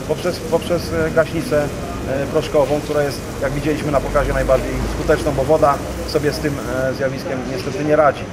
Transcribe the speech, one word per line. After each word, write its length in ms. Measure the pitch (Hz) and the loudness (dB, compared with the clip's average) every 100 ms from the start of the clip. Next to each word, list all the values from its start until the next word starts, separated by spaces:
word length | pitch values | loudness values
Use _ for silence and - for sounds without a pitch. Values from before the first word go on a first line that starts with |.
| - | -4
poprzez, 320 | 151 180 - | -2 -2 -4
poprzez, 540 | - 165 - 170 - | 0 0 0 -2 -2
e, 180 | 165 160 | -2 0
gaśnicę, 520 | 160 147 165 - 147 | 2 2 0 0 0
e, 640 | 143 - - - - 135 139 | 0 -4 -6 -6 -4 -2 0
proszkową, 560 | 156 143 151 135 147 | -2 2 2 2 0
która 200 | - 147 | 0 0
jest, 180 | 143 123 - - | 0 -4 -8 -4
jak 100 | 135 | -4
widzieliśmy 400 | 139 151 147 151 | -2 -2 0 0
na 80 | 139 | 0
pokazie, 340 | 135 147 139 | 2 0 2
najbardziej 380 | 135 131 127 117 131 - - | 0 2 2 2 -2 -2 -2
skuteczną, 360 | 147 151 151 | 2 2 2
bo 120 | 139 | 0
woda 320 | 135 156 147 135 - - - | 4 6 6 4 -2 -6 -2
sobie 260 | 156 143 | 0 0
z 60 | - | 0
tym, 140 | 151 139 113 127 131 | -4 -4 -4 -2 -2
e, 40 | |
zjawiskiem 460 | 127 135 131 - 131 123 | 0 -2 -2 -6 -4 -4
niestety 340 | 127 131 131 151 | -4 -4 -2 2
nie 100 | 151 | 4
radzi. 280 | 143 123 - | 4 2 -4